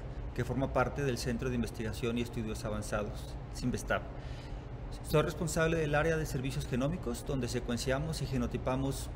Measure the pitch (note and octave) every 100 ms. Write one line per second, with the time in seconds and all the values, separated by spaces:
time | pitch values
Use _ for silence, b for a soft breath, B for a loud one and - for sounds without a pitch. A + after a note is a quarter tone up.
0 | - B - - B2 B2 C3 C3 B2 C#3
1 | C#3 A#2+ C3 A#2 C3 A#2+ A2+ - G#2+ G2+
2 | A#2 A#2+ A#2 A#2+ A2 G#2+ A2 G#2+ - G#2+
3 | G#2 - - - - - B2 G#2+ - G2
4 | - - B B B B B - - -
5 | - D#3 D3+ - E3 E3+ E3 E3 D3+ D3
6 | D#3+ D#3+ D3 C3 C3 C#3 - B2 C#3+ F#3
7 | A#2+ A#2 - C3+ A#2+ B2 A#2+ A#2 C3+ C#3
8 | D#3+ D3+ B2+ B2+ A#2 B2 C3 C3 C3+ C3+
9 | -